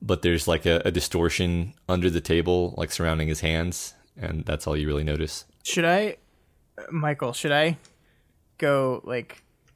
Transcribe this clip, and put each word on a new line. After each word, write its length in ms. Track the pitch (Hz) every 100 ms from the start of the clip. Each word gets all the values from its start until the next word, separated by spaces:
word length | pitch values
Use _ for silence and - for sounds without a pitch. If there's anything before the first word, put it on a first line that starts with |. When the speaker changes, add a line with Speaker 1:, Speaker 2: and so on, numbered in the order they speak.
Speaker 1:
but 220 | 107 90
there's, 240 | 87 85 -
like, 200 | 82 85
a, 160 | 85
a 80 | -
distortion 840 | 87 - 90 85 - 90 87 85 - -
under 200 | 90 90
the 100 | 82
table, 540 | - 82 85 90 87 -
like, 160 | 82
surrounding 340 | - 85 80 78
his 140 | 78
hands, 540 | 82 80 85 87 - - _ -
and 280 | 85 80
that's 240 | 76 76 -
all 80 | 76
you 100 | 76
really 160 | 73
notice. 440 | 76 76 78 - - _
Speaker 2:
Should 220 | - - 165
I, 320 | 180 214 - _ _ _ _ _ - -
Michael, 400 | 165 151 143 127
should 180 | 120 156
I 280 | 147 160 160 - _ _ _ _ _ _ -
go, 420 | 147 139 131 127
like, 380 | - 123 - - _ _ _